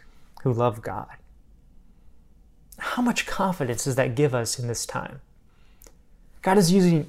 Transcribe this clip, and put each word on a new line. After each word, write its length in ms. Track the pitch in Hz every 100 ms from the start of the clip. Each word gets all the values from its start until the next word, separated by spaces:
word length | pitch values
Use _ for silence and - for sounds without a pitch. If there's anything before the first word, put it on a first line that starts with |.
| - - - -
who 100 | 131
love 280 | 113 120 110
God. 280 | 101 95 - - - - - - - - - - - - - - - _ - -
How 240 | - -
much 260 | 240 - -
confidence 560 | - 190 175 127 117
does 120 | 143 127
that 200 | 131 117
give 180 | 147
us 240 | 123 113 -
in 100 | 120
this 180 | 113 -
time? 360 | - - 139 - _ _ _ - - - - _ - - -
God 160 | - 196
is 140 | 170
using 340 | 190 180 165